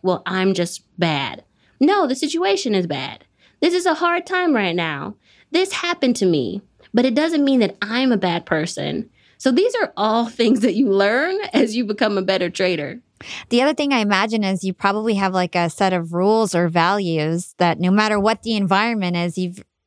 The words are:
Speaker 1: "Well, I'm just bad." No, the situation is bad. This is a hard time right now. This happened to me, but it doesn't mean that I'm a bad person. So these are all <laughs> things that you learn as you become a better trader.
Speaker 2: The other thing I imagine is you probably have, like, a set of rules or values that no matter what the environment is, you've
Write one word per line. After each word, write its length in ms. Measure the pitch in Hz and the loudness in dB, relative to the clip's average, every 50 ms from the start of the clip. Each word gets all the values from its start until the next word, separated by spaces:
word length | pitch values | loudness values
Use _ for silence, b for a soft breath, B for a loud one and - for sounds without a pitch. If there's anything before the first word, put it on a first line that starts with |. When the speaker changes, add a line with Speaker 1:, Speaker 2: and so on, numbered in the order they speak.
| - | -2
Speaker 1:
"Well, 200 | 185 175 - - | -2 -2 -2 -2
I'm 280 | 175 185 190 185 196 185 | -4 -2 0 0 2 2
just 280 | 175 175 175 - - _ _ _ - | 0 -2 -4 -4 -12 _ _ _ -2
bad." 460 | 175 165 151 139 135 110 - - - _ _ _ _ _ _ - | -2 0 0 -2 -4 -6 -8 -12 -18 _ _ _ _ _ _ 0
No, 280 | 269 320 403 403 339 | 2 2 4 4 2
the 80 | 247 262 | 0 0
situation 600 | 262 320 285 311 330 359 392 392 392 - 247 208 | -2 -4 -4 -2 -2 0 0 0 0 0 0 0
is 120 | 190 175 | 0 0
bad. 380 | 165 143 135 - - 107 - - _ b b b b b b | -2 -4 -6 -8 -10 -12 -16 -20 _ b b b b b b
This 140 | - 349 349 | 0 2 2
is 120 | 359 349 | 2 2
a 80 | 359 311 | 0 0
hard 320 | 349 349 339 349 359 349 | 2 0 0 0 0 -4
time 280 | - 370 359 359 339 277 | -4 -2 0 0 2 2
right 220 | 220 196 175 165 | 2 2 0 0
now. 400 | 180 165 160 147 139 156 190 208 b b b b b b b | 0 -2 -2 -4 -6 -8 -10 -12 b b b b b b b
This 220 | - 339 381 381 - | -2 0 0 0 -2
happened 440 | - - 349 349 - 277 254 240 | -6 -4 -4 -4 0 0 0 0
to 100 | - 202 | 2 2
me, 360 | 185 165 147 123 95 95 202 - _ _ b b b b | 2 2 2 0 -2 -6 -8 -12 _ _ b b b b
but 100 | 233 247 | 0 2
it 100 | 262 220 | 2 2
doesn't 300 | 285 311 330 320 294 285 | 2 0 0 2 2 2
mean 160 | 277 269 254 | 2 4 2
that 160 | 214 185 - - 208 | 2 0 0 -6 -8
I'm 300 | 208 226 247 269 262 233 | -4 -2 0 2 2 2
a 60 | 190 | 2
bad 280 | 185 180 170 170 170 | 0 0 -2 -2 -2
person. 600 | - 165 156 160 170 - - 147 147 143 - - - b b b b b b | -2 -2 -2 -2 -4 -6 -8 -6 -6 -6 -6 -8 -10 b b b b b b
So 120 | - 262 | 0 2
these 240 | 233 349 403 494 - | 2 4 2 2 0
are 160 | 466 403 - - | 0 -4 -4 -2
all 300 | - 208 220 214 233 233 | -2 -2 0 2 0 0
<laughs> 120 | 226 - - | -2 -2 0
things 200 | 233 226 226 208 | 2 2 2 2
that 140 | 214 240 175 | 2 0 2
you 160 | 214 277 208 | 2 2 2
learn 480 | 196 196 196 202 226 254 302 359 381 415 415 - - | 2 2 2 2 2 0 0 0 -2 -4 -6 -2 0
as 240 | 277 277 226 214 | 0 0 0 0
you 80 | 240 240 | -4 -4
become 320 | 202 214 - 240 214 202 | -4 -2 0 0 0 0
a 60 | 190 190 | 0 0
better 260 | 190 190 185 180 175 | 0 0 0 0 -2
trader. 500 | 175 - 190 180 175 156 143 135 185 247 _ _ _ B B B B B B B | -2 -2 -2 0 0 -2 -4 -8 -10 -14 _ _ _ B B B B B B B
Speaker 2:
The 100 | 233 240 | 0 2
other 140 | 262 294 302 | 2 2 0
thing 180 | - 294 277 277 | 0 0 0 0
I 60 | 240 | 0
imagine 460 | 214 208 202 190 208 208 226 214 202 | 2 2 2 2 0 0 0 -2 0
is 200 | 190 190 175 - | 0 -2 -2 -2
you 80 | 190 185 | -6 -6
probably 420 | _ - 196 196 214 214 233 214 | _ 0 0 0 0 0 0 0
have, 200 | 196 196 185 190 | 0 0 0 0
like, 200 | 185 180 175 - | 0 -2 0 0
a 140 | 180 170 165 | 0 -2 -2
set 240 | - - 202 190 185 | 0 0 0 0 0
of 220 | 175 165 165 170 | 0 -4 -4 -2
rules 400 | 175 185 208 220 226 220 202 - | 0 2 4 4 4 2 2 2
or 140 | 170 175 165 | 0 0 2
values 840 | 165 175 165 175 202 208 196 170 165 156 151 156 165 175 - - - - | 2 2 2 2 2 0 0 0 0 0 0 0 -2 -2 -4 -8 -2 0
that 200 | 180 170 160 - | 0 0 2 0
no 120 | 180 180 | 2 2
matter 280 | 190 208 214 214 214 202 | 2 4 2 2 0 2
what 240 | 196 220 226 190 - | 2 2 0 0 -2
the 140 | 226 220 | -4 -2
environment 580 | 208 196 170 196 196 214 233 233 214 185 175 175 | -2 0 2 2 2 2 0 0 -2 -2 -2 -2
is, 220 | 170 175 175 165 | -2 -2 -2 -2
you've 260 | 190 185 180 180 196 - _ _ _ _ | -4 -6 -6 -6 -10 -18 _ _ _ _